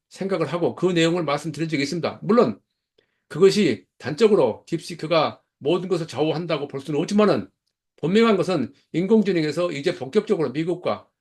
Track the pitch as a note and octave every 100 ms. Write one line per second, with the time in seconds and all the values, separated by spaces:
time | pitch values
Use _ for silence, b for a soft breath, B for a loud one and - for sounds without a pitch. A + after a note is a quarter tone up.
0 | _ - F#3+ F#3 D3+ E3+ D#3 A2+ F3+ E3+
1 | E3 F3 D3+ C#3+ E3 D3 E3 D#3 C#3 E3+
2 | A#2+ - D3+ A#3 E3 - _ _ _ _
3 | _ _ - D3+ G3 G3 F3+ G#2+ - _
4 | - D3+ A3 G3 B2+ - - E3 - E3+
5 | D#3+ E3 C3 A2+ _ _ C3 F3+ F3+ F3+
6 | D#3+ B2 D#3 D#3 F3 D#3 C#3 C#3 C3+ D3
7 | F3 G3+ G#3 C3+ F#2+ _ _ _ _ _
8 | D3+ G3+ A3+ G3 D#3+ F3 A2+ b b D#3
9 | F#3+ A3 G3 F3 D3+ D3 F3 C#3 C#3+ E3+
10 | C3 G#3 G3+ F#3 D3 C3 E3 E3+ C3+ G2+
11 | - _